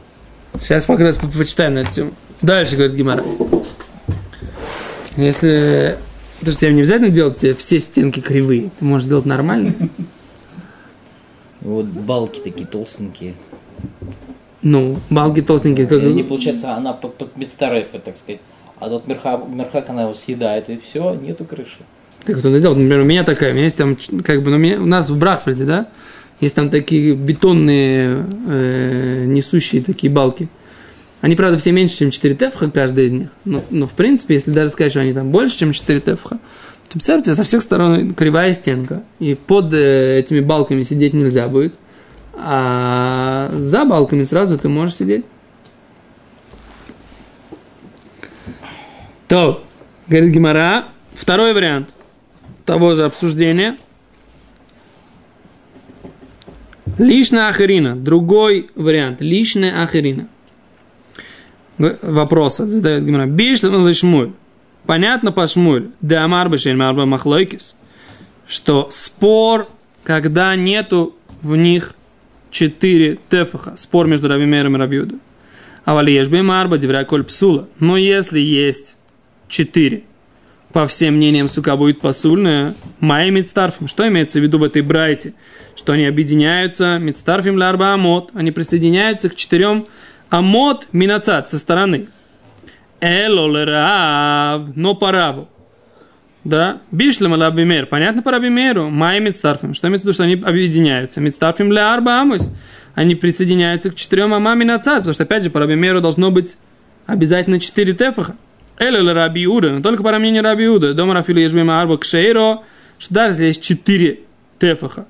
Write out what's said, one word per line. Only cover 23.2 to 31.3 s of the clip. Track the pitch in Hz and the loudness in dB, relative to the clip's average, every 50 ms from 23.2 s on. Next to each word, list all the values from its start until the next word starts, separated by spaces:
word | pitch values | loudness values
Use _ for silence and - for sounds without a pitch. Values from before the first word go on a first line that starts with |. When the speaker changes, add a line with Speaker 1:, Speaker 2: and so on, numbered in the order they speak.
| 170 | 2
Speaker 1:
такая, | 165 143 - 147 131 | 0 0 0 0 0
у | 127 | 0
меня | 131 151 | 0 0
есть | 160 - - | 0 0 0
там, | 147 139 135 | 0 0 -2
ч-, | - - - 196 185 | -4 -6 -8 -8 -4
как | 180 - 151 139 | -2 0 0 0
бы, | 139 143 | 2 2
ну, | 143 | 2
у | 151 | 2
меня, | 160 170 202 202 | 2 2 2 0
у | 185 | 0
нас | 170 180 180 156 143 | 2 2 2 0 0
в | 147 147 | 0 0
Брахфельде, | 165 196 185 - - 139 127 127 135 | 0 0 0 -2 -2 -4 -4 -2 -2
да, | 143 160 196 226 - - - - - - - - - _ - | -2 -2 -2 -4 -6 -12 -20 -20 -20 -20 -20 -20 -20 _ -4
есть | 147 143 - | -4 -2 0
там | 151 147 143 | 0 0 0
такие | 147 147 143 - 165 151 147 151 139 | 0 0 0 0 0 2 2 2 0
бетонные, | 135 139 143 147 147 - 185 175 165 151 147 143 139 135 131 131 131 127 127 127 - 180 190 196 220 247 | 0 0 -2 0 2 2 4 4 4 4 4 4 4 2 2 2 2 0 0 -2 -2 -4 -6 -8 -8 -6
э, | 185 147 131 127 127 127 131 127 127 127 123 131 127 127 131 127 | -4 -2 -2 -2 -2 -2 -2 -2 -2 -2 -2 -4 -4 -4 -2 0
несущие | 127 135 143 139 - - 165 - - - 131 | 0 0 0 0 0 0 0 0 0 -2 -2
такие | 127 190 185 - - 139 | -2 -2 -4 -2 0 0
балки. | 143 147 135 127 - - 165 160 - - - - - - - - - - - _ _ - - | 2 2 2 0 0 -4 -8 -10 -12 -18 -20 -20 -20 -20 -20 -20 -20 -20 -20 _ _ -2 0
Они, | 156 | 2